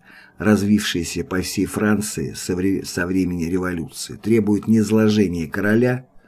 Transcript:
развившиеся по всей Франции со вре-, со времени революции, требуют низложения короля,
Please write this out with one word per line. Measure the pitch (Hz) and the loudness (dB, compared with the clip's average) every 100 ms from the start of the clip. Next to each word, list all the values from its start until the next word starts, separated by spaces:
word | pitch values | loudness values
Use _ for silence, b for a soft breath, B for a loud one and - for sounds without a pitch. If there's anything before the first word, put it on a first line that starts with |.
| b b b b | b b b b
развившиеся | 98 101 101 104 - 87 85 90 82 | 2 4 4 2 2 -2 -4 -4 -4
по | 92 | -4
всей | 92 - 92 | -2 -2 -2
Франции | 107 107 104 104 - - | 0 0 0 -2 -6 -6
со | - - 90 | -6 -6 -2
вре-, | 95 95 - | 0 -2 -4
со | - 87 | -4 -2
времени | 92 90 87 80 | 0 0 -2 -2
революции, | 92 90 87 76 - - - | -2 -2 -4 -8 -10 -12 -8
требуют | - 113 104 101 104 | 0 2 2 0 2
низложения | 113 101 110 110 107 95 85 76 | 2 4 2 4 4 2 0 -6
короля, | 98 101 110 123 127 - - | -2 0 2 2 0 -6 -20